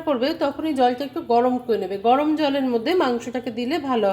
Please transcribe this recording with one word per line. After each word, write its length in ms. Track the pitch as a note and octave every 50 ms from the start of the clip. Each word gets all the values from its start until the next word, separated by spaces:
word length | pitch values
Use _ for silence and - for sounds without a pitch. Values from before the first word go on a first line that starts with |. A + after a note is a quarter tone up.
| D#4+
করবে 220 | D#4+ C#4 A3+ B3 D4+ E4+ - D#4
তখনই 280 | C#4 C#4 D4+ D#4 D#4+ D4 C4
জলটা 220 | B3 B3 B3 B3 C#4+ C4+
একটু 120 | - E4+ C4+ A#3
গরম 220 | A#3 A#3+ B3 B3+ B3+ A#3+ -
করে 140 | A#3 G#3+ F#3+
নেবে, 140 | G3 F3+ G3+ G3 G3 A#3
গরম 200 | B3+ C#4 D4+ D4+ D#4 D4+
জলের 260 | D#4 C#4 C4+ C#4+ C4 B3+
মধ্যে 200 | A#3+ A#3 G#3+ D4+ F#4 F#4
মাংসটাকে 480 | D4+ B3+ A#3+ A#3 - B3+ A3+ B3+ B3 B3+ G#3+ A#3+
দিলে 180 | A#3+ B3 D#4+ F4 C#4 C4+
ভালো 200 | B3+ A3+ G3+ G3